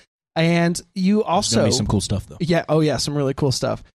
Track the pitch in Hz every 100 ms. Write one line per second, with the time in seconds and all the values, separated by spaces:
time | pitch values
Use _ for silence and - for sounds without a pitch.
0 | _ _ _ 160 165 170 170 175 - 190
1 | 185 208 214 175 214 226 131 - 104 104
2 | - 98 - - 156 165 - 156 151 117
3 | - 147 135 139 143 - 120 107 -